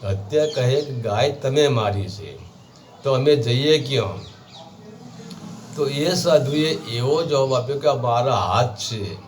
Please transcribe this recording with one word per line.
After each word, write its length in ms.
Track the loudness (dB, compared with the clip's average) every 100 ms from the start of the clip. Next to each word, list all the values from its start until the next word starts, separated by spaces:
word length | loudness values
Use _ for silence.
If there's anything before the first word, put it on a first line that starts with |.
હત્યા 420 | -4 -4 0 0 0
કહે, 340 | 2 2 2
"ગાય 520 | 0 -4 -2 0 0
તમે 360 | 0 0 4 4
મારી 400 | 4 0 -2 -4
છે, 300 | -8 -12 -16 -18 -20 -20 -20 -20 -6
તો 100 | 0
અમે 240 | 2 4 4
જઈએ 420 | 4 2 4 2
ક્યાં?" 400 | 2 -2 -2 -6 -12 -18 -20 -20 -20 -20 -20 -20 -20 -18 -18 -16 -16 -16 -14 -4
તો 100 | -2
એ 280 | 0 0
સાધુએ 600 | 0 4 4 4 0 0
એવો 480 | 0 -4 -2 0 0
જવાબ 320 | 2 2 2
આપ્યો 240 | 0 0 0
કે, 100 | 2
"આ 60 |
મારા 400 | 2 2 2 2
હાથ 440 | 0 2 2 0 -2
છે 360 | -8 -6 -8 -10